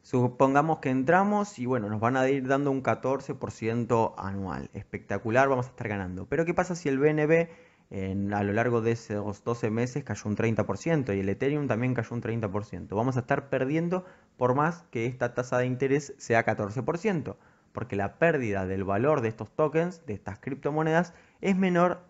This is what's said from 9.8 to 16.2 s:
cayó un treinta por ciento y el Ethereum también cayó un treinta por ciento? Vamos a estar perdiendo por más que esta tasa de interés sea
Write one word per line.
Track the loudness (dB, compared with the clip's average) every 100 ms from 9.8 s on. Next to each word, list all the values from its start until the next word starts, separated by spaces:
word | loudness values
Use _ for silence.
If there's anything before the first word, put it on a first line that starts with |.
| -2 -4
cayó | -6 -6 -4
un | 0
treinta | 0 2 0
por | -2
ciento | 0 0 0
y | 0
el | 0
Ethereum | 0 0 0 0
también | 0 0
cayó | -2 -4
un | -6
treinta | -4 -2 -2
por | -4 -6
ciento? | -12 -6 -2
Vamos | 0 0
a |
estar | 0 -2 0
perdiendo | -2 0 0 0 -2 -4 -20 _ _
por | 2
más | 4 2 -2 -8
que | -4 -4
esta | -2 -4
tasa | -2 -2 0
de | 0
interés | 0 2 2 0
sea | -16